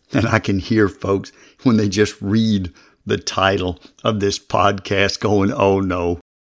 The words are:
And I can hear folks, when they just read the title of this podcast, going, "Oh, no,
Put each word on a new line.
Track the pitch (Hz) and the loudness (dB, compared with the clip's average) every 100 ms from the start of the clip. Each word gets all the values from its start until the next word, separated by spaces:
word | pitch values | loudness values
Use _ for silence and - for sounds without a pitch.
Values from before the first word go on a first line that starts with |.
| _ | _
And | 127 113 | -4 0
I | 110 | 0
can | - 98 | 0 -2
hear | - 110 101 | 0 2 2
folks, | - 95 98 - _ - _ | 0 -4 -4 -4 _ -20 _
when | 131 110 | 2 2
they | 101 | 2
just | 95 104 - | 2 0 0
read | 101 110 110 101 90 - _ _ - | -2 0 2 0 -2 -10 _ _ -6
the | 104 | -4
title | - - 95 98 92 90 - _ | -4 0 0 0 -2 -6 -12 _
of | 117 110 | -4 -2
this | 101 98 | -2 -4
podcast, | - - 98 98 - 98 98 - | -4 0 0 0 -4 -2 -2 -2
going, | 107 101 98 | 0 2 0
"Oh, | - 98 98 | 0 0 2
no, | 95 87 87 87 _ _ | -2 -4 -4 -6 _ _